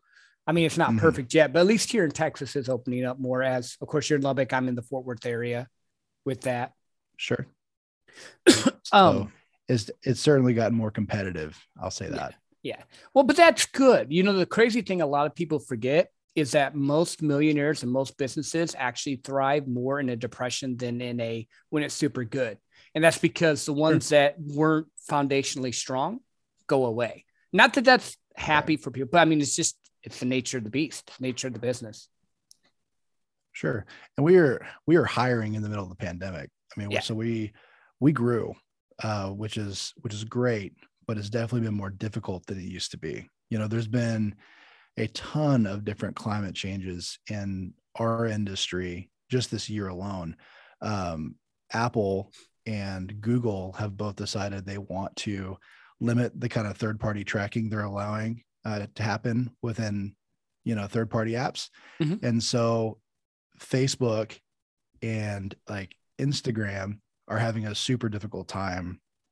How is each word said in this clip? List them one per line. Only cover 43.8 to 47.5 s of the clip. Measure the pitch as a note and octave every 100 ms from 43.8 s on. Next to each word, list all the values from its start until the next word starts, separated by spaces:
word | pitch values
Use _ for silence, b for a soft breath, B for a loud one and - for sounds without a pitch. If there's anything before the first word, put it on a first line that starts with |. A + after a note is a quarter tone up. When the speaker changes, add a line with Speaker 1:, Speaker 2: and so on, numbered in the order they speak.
| A2
Speaker 2:
been | B2 A#2 A2 G#2+ - b b b b b -
a | A2
ton | - - D3+ D3+ C3 G#2
of | G#2
different | G#2+ G2+ G2+ -
climate | A2 G#2 G2
changes | F2 F#2+ G2 F#2 F2+ - - -
in | G#2 G2